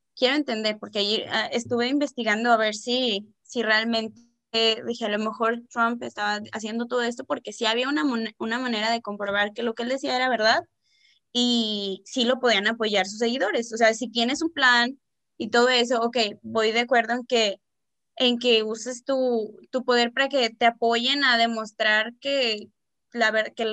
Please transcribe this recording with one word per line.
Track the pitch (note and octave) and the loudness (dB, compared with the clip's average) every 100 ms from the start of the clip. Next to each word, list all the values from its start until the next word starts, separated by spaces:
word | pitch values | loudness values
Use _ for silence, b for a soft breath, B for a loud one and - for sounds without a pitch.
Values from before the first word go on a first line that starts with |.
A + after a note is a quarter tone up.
| _ - | _ -2
quiero | B3 D4 | 2 2
entender, | C#4 A3 G#3+ G#3+ | 0 -2 -2 -4
porque | G#3 G#3 | -6 -2
ayer, | G3+ A3 - | 0 0 -2
ah, | A3 - | -4 -2
estuve | A#3+ A#3 A#3+ A#3+ | -4 -2 -2 0
investigando | C#4+ C#4+ - G#3+ G#3+ A#3+ | 0 -2 -2 -2 0 4
a | A3+ | 4
ver | G#3+ G#3+ | 2 -2
si, | B3 B3 B3 G3+ G#3 _ | -2 0 0 -2 -6 _
si | - B3 | -10 -4
realmente, | A3 A3 A3+ A3+ A3 - _ _ _ A3+ A3+ A3 A3+ | 0 0 2 -2 -4 -10 _ _ _ 0 2 0 -4
dije, | A#3+ A3 | -4 -2
a | |
lo | G#3 | -2
mejor | G#3+ G#3+ A3+ A#3+ - | -2 -2 -2 -2 -6
Trump | A#3+ A#3 A#3+ | -2 0 -2
estaba | A#3+ - G#3 G#3 A3 | -8 -6 -4 -4 -6
haciendo | A3 G#3+ A#3 A#3+ | -8 -6 -6 -2
todo | B3 | -2
esto | A#3+ A#3+ C4+ | -2 -4 -6
porque | C4+ - | -8 -8
sí | - A3 | -4 -2
había | A#3 C4 | 0 0
una | D4+ | 0
mon-, | D4 A#3 A3 - | 0 -2 -4 -6
una | A3 A#3+ | -4 -4
manera | B3+ G#3+ A3 | -2 -2 0
de | A#3 | -2
comprobar | G#3 G3+ G3+ G3+ G#3 | -4 -6 -2 -2 -2
que | G#3+ | -2
lo | A#3 A3+ | -4 -4
que | |
él | A#3+ | -4
decía | C4+ C#4 B3+ | -4 -2 -2
era | C4 | 0
verdad | A3+ A3 C#4+ - _ _ _ _ _ _ | 2 2 2 -2 _ _ _ _ _ _
y | A#3+ A#3+ A#3+ A3 G#3 G3 F#3+ - | 0 2 2 0 -2 -4 -8 -6
sí | C4+ A#3 | -2 0
lo | B3+ | 2
podían | B3 G3+ G#3+ | 2 2 2
apoyar | A#3 G#3+ G3+ G3 | 0 0 0 0
sus | G#3+ | -2
seguidores. | A#3 C4 G4+ C#4 A#3 | -2 0 0 -2 -4
O | A3+ | 2
sea, | A3+ | 2
si | A3+ A3 | 2 -2
tienes | A#3 A#3 D4 | -2 -2 -2
un | E4 | -4
plan | C#4+ B3+ A#3+ A#3+ C#4 _ _ _ - | 2 4 4 2 -4 _ _ _ -10
y | A3 | 0
todo | A#3+ B3 | 4 4
eso, | B3 A#3+ A#3+ | 4 2 0
ok, | A#3 B3 G#3 - | 0 0 -2 -4
voy | A3 A3+ A3 | -6 -2 0
de | A3+ | 0
acuerdo | A#3+ A#3+ A3 | 2 2 2
en | B3 A#3+ | -4 0
que, | A#3 G#3 - _ _ _ _ _ - | 2 2 -2 _ _ _ _ _ -2
en | B3 A#3+ | 0 2
que | B3 A3 | 4 4
uses | G#3+ A3+ B3+ B3 - | 2 -4 -8 -8 -2
tu, | C4 B3+ A#3 G#3+ - - | 0 2 0 -2 -10 -8
tu | B3+ B3+ | -4 2
poder | A#3+ A#3 | 2 2
para | B3+ C#4 | 0 0
que | C#4 A3+ | 2 0
te | A#3 A#3 | 2 2
apoyen | A#3+ A#3 A#3 B3+ C#4+ | 4 2 2 2 2
a | C4+ A#3 | 2 4
demostrar | A#3 A3+ G#3+ - G#3+ G#3+ A3+ A#3+ | 2 0 -6 -2 2 2 0 -6
que | C#4 C#4 A#3 G#3+ G#3 _ _ _ _ | -2 0 0 -2 -8 _ _ _ _
la | A#3+ A3 | 0 2
ver-, | A3 A3 - | 2 -2 -4
que | A3+ | -4